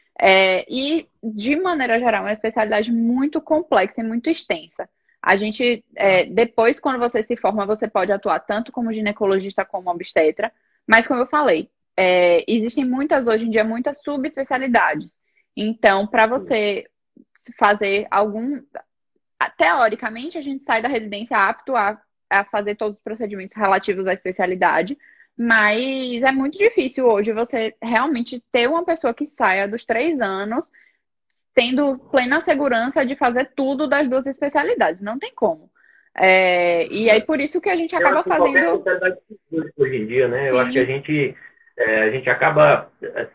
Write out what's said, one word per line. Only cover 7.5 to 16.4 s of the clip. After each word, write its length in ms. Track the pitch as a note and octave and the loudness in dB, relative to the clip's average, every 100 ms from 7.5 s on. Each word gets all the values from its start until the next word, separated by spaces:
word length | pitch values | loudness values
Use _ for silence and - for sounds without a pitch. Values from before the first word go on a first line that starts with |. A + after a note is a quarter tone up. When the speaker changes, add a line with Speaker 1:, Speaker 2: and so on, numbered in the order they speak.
| G#3 G3+ | -2 -2
Speaker 1:
você 220 | G#3+ A3 | -2 -2
pode 240 | G3+ F#3+ | -2 0
atuar 280 | G3 G3+ D#3 | 0 0 -2
tanto 320 | - G#3+ A#3+ | -2 -6 -4
como 200 | B3 A3+ | -6 -4
ginecologista 680 | A3 G#3 G#3 G3+ F#3+ G3 G3+ | -4 -4 -2 0 0 -2 -6
como 260 | F#3+ F#3+ F3+ | -6 -6 -6
obstetra, 640 | F3 - F3 D#3 D#3 A3+ - _ _ - | -8 -2 2 2 0 -6 -8 _ _ 2
mas, 220 | A3+ A#3 | 4 4
como 140 | B3 | -2
eu 60 | - | 0
falei, 420 | D4+ C4+ E3 - _ _ - | 0 2 0 -2 _ _ 0
é, 480 | F#3 F3+ F3 E3+ - | 2 4 4 2 2
existem 320 | A3+ A#3 D4 | -2 -2 -2
muitas, 440 | B3+ C4 D4 D4 A#3+ | -2 -2 0 0 2
hoje 180 | A3 A3+ | 0 0
em 40 | |
dia, 140 | A3 | 0
muitas 360 | A3 A3+ C#4+ C#4 | 0 -2 -6 -6
subespecialidades. 1080 | - C#4+ D4 C#4 C4 C4 C4 A3+ E3 D3+ F3 _ _ _ _ - | -8 -6 -6 -6 -4 -4 0 2 2 -2 -8 _ _ _ _ -6
Então, 500 | G#3+ A3+ G#3+ G3 G#3 | -6 2 2 2 0
pra 180 | A#3+ A3 | 2 2
Speaker 2:
Sim. 40 | |
Speaker 1:
você 560 | B3+ | 0